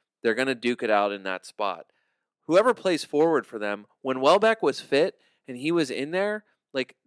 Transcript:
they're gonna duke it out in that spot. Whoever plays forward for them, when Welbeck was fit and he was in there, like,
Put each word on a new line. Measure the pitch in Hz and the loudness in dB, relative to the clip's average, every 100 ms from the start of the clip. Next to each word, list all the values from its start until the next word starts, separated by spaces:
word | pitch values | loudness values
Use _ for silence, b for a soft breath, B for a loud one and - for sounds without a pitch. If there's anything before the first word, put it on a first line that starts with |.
| _ _ | _ _
they're | 117 | -2
gonna | 110 135 127 | -2 -2 -2
duke | 120 120 | -2 -2
it | 117 | 0
out | 104 101 | 2 0
in | 101 | -4
that | 95 92 - | -8 -8 -10
spot. | - 101 85 - _ _ _ _ _ - | -8 -6 -6 -14 _ _ _ _ _ 2
Whoever | 170 233 | 4 4
plays | 240 190 160 | 2 -2 -2
forward | - 147 165 147 - | -2 0 2 2 -2
for | 113 | -6
them, | 104 101 104 _ | -6 -6 -10 _
when | 135 131 | -6 0
Welbeck | 135 190 220 220 | 4 4 4 2
was | 156 131 | 0 -2
fit | - 139 175 - _ _ - | 0 2 2 -2 _ _ -16
and | 123 | -8
he | 147 | -2
was | 170 135 | 0 0
in | 104 143 | -4 -6
there, | 180 202 214 - _ _ | -4 -4 -4 -12 _ _
like, | 135 127 _ | -8 -8 _